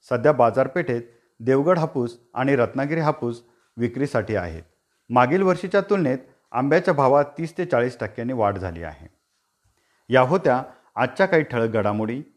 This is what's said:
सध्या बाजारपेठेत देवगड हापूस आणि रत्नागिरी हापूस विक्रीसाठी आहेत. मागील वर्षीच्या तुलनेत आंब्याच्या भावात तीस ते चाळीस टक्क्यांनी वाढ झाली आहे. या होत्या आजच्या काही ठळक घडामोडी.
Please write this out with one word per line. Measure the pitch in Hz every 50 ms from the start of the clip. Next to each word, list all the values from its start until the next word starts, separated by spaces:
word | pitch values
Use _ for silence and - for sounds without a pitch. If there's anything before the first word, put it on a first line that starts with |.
| _ -
सध्या | 127 120 113 147
बाजारपेठेत | 151 123 120 117 110 131 131 - - 180 165 - 123 120 120 - _ _ _ _ _ _
देवगड | 113 123 135 135 143 170 185 170
हापूस | 156 156 - 139 120 117 - _ _ _ _
आणि | - 131 139 139
रत्नागिरी | 127 120 113 - 131 139 143 160 165
हापूस | 156 151 151 - - 120 117 117 _ _ _ _ _ _ _
विक्रीसाठी | - 117 117 117 120 139 143 - 123 104 101 110
आहेत. | 98 87 87 80 80 80 _ _ _ _ _ _ _ _ _
मागील | 117 123 123 123 156 190
वर्षीच्या | 196 185 180 175 - 185 180 202
तुलनेत | 190 202 208 190 165 135 127 - - _ _ _ _ _
आंब्याच्या | - 120 131 143 151 170 180 190 175
भावात | 143 139 131 135 143 143 143 - -
तीस | 165 156 - -
ते | 180
चाळीस | 175 - 120 120 127 127 -
टक्क्यांनी | 113 104 - - 117 120
वाढ | 131 120 107 101 101 95
झाली | 92 92 82 82
आहे. | 85 80 73 - 85 - _ _ _ _ _ _ _ _ _ _ _ _ _ _ _ _ _ _ _ _
या | 120 127
होत्या | 127 127 170 196 - 147 123 127 131 - - _ _ _ _
आजच्या | 107 123 127 - - 190
काही | 190 185 160
ठळक | 151 147 - 120 117 113
घडामोडी. | 110 110 101 104 104 107 110 107 117 135 151 _ _